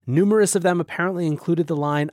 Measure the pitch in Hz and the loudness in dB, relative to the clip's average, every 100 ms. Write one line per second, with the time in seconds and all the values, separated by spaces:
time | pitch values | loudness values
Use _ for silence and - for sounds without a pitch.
0 | - 143 202 214 202 196 180 175 156 - | -2 2 4 4 2 2 0 0 -4 -4
1 | 180 175 165 147 - 170 160 151 147 147 | -4 -2 -2 -2 -2 -2 0 -2 -2 -2
2 | 151 | -4